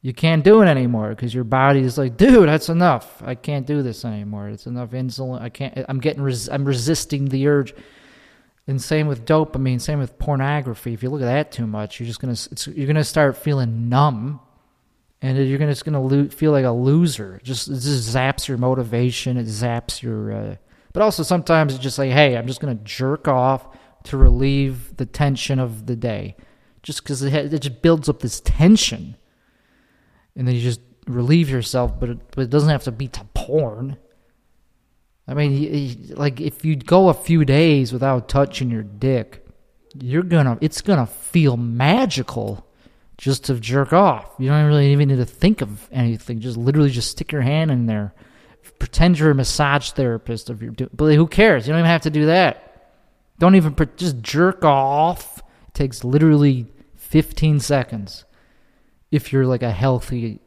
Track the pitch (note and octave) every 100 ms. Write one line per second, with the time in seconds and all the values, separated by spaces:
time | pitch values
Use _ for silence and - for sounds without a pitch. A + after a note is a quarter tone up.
0 | C3 A#2+ E3 D#3+ D3 G#3+ F#3+ C#3 B2 A#2
1 | G#2+ G#2+ A#2+ B2 A2+ C3 C3+ C#3 C3 A#2+
2 | C3 A#2 A#3 B3 E3 D#3 - E3 F3+ B2
3 | - - - B2+ - C#3+ B2 D3 C3 A2
4 | A#2+ G#2+ G#2 G#2 G2+ G#2+ - B2 A#2 B2+
5 | B2+ A#2+ C3 B2+ A#2+ - C3+ - C3 C3+
6 | C3+ C#3+ C#3 B2 G#2+ C#3 C#3 C3 A#2+ D#3+
7 | - C#3+ C3+ C3+ C#3 C#3+ C3+ - - _
8 | _ _ _ _ _ _ - C3+ - D#3
9 | D3+ C3 A2+ D#3 D#3 C#3 C3 B2+ - D3+
10 | B2+ _ - C#3 C3+ D3 C3 A2 - A2+
11 | B2+ D3 B2 C3+ D3+ - A2+ G#2+ G#2+ -
12 | A#2 A2+ B2+ A#2 - - - D#3+ C#3 D#3
13 | C#3+ - C#3+ B2+ - C#3 A#2+ A2+ A#2 B2
14 | D3 A#2 B2 C#3+ _ _ _ _ _ _
15 | _ _ C3 C3 C3+ C3+ D3 C#3 - D3
16 | C3 C#3 C#3+ - D#3 D3 B2+ A#2 B2+ D3+
17 | E3+ A2+ G2+ F#2+ B2 B2+ - C3+ B2+ C#3
18 | A2 B2+ C3 C#3 - B2+ B2+ C3 A#2 A#2
19 | B2 A#2+ C3 B2 A2+ G#2 A#2+ A#2 - -
20 | A#2+ A2 G#2+ G#2+ G#2 F#2+ _ _ _ -
21 | G#3+ F3 D#3 F3+ - E3 D3+ C3 C3+ B2+
22 | C3+ C3 D3 A#2+ A#2+ C3 D3 A2+ G#2+ -
23 | C3 D3+ - B2+ B2+ C3 - - _ _
24 | - C3+ C#3+ B2 C#3 C#3 C#3 B2+ - -
25 | C3 - C#3+ C3+ - C3+ B2+ A2 A2 A#2
26 | A#2+ G#2 G2 - - _ _ _ - D3+
27 | - C3+ C#3 D3 C#3+ D3+ C3+ A#2+ E3 E3
28 | C#3+ - B2 - - - E3 A3 - A#3
29 | D#3 - _ _ _ _ _ _ _ _
30 | _ _ _ - B2+ B2 A#2+ A#2 _ _
31 | - B2 B2 E3 D#3 C3+ A2+ B2+ A#2+ -
32 | B2 A#2 - - B2+ C#3+ D3+ C#3+ - A2+
33 | C3 - G2+ - - D3+ G#2 G#2+ C3 C3+
34 | _ _ _ _ _ _ _ _ _ _
35 | _ _ - C3+ D3 C#3 D3+ D3 C#3 A#2+
36 | A#2+ - C#3+ B2+ D#3 - D#3 D3 - F3+
37 | F#3+ D3 - E3 C#3 C#3 E3 C#3+ A#2+ B2
38 | C3+ B2+ A#2 C#3 C#3 - B2+ A2+ G#2 G#2
39 | B2+ B2+ G#2+ - - - _ _ _ C3+
40 | B2+ D3 F3+ E3+ C3+ A2+ D3+ - - F3
41 | A#2 - - F3+ D3 A#2+ A#2+ A#2 C#3 G#3+
42 | B3+ C#3 B2+ - G#2+ G2+ - _ _ _
43 | _ - C3+ C3+ - B2+ A2 C3 C3+ E3
44 | G3 A#2 - - C3 D3 D3+ D3 C#3 C#3+
45 | C#3+ C3 A#2+ - F#3 G#3+ G#2+ G#2 - C3
46 | A#2 A2 - A2+ B2 A#2 A#2+ D3 C#3+ A#2+
47 | - - - D3+ B2+ D3+ D#3+ B2+ A#2 G#2+
48 | G2+ _ - _ _ _ - _ - -
49 | E3+ E3 D#3 C#3 B2 - D3 C#3+ - -
50 | B2+ A2+ - A2+ - A2+ A#2 A2+ C3 -
51 | D3+ D3+ D#3+ - A3 C#3+ A2+ D#3+ E3 E3
52 | D#3+ D3+ D3+ F3 E3+ - - _ _ _
53 | _ _ _ _ E3+ F#3+ D#3 C#3 D#3 -
54 | F3 B2+ G#2+ C#3+ F3+ F#3 D#3 C#3 C3+ C#3+
55 | D#3+ - - - - _ - - C#3 A#2
56 | B2 C#3+ D#3 D3+ C#3+ C3 A#2 - _ -
57 | - D3+ D3+ - D#3 D3 - C#3+ A#2+ A2+
58 | G2+ - _ _ _ _ _ _ _ _
59 | _ D3+ - C3+ B2+ B2 A#2+ F2+ C3+ B2+
60 | - B2 A2+ G#2